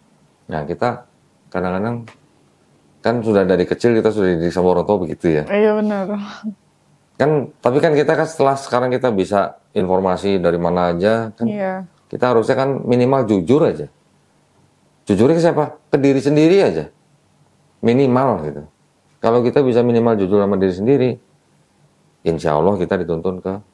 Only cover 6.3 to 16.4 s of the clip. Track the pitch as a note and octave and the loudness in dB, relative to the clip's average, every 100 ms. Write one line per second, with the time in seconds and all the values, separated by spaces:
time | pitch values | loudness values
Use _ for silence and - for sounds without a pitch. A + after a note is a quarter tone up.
6.3 | - A3 G3 _ _ _ _ _ _ C#3 | -12 -14 -14 _ _ _ _ _ _ 0
7.3 | D#3 A#2 - B2+ C3 D#3+ D3 C#3+ D3+ D#3 | 0 -4 -4 0 2 2 2 2 0 -2
8.3 | - C#3 C3+ - B2 B2+ B2+ C3 G2+ F2+ | 0 0 0 -2 -2 0 -2 -2 -2 0
9.3 | G2+ F2 - _ G#2 F#2 F#2 F#2+ F2+ G2 | 0 -2 -6 _ -4 0 0 0 -2 0
10.3 | G2 F2 E2+ E2+ F2+ F2 E2+ G2+ A2+ A2+ | 0 0 0 0 0 0 0 0 0 -4
11.3 | - A#2 G#3 F#3+ F#3+ F3+ _ _ - B2+ | -6 -6 -4 -6 -6 -12 _ _ -4 0
12.3 | A#2 G#2+ B2 C3+ C3+ - B2 B2 C3+ A2+ | 2 2 0 0 -4 -2 0 2 0 2
13.3 | G2+ E2 C#3 D3+ D#2 D2 _ _ _ _ | 0 2 2 2 -2 -10 _ _ _ _
14.3 | _ _ _ _ _ _ _ - G2 A#2+ | _ _ _ _ _ _ _ -2 2 4
15.3 | E3 E3 D3 C#3+ - _ D3 C3+ C3+ C#3+ | 4 2 0 -2 -6 _ 0 2 2 2
16.3 | D3 | 4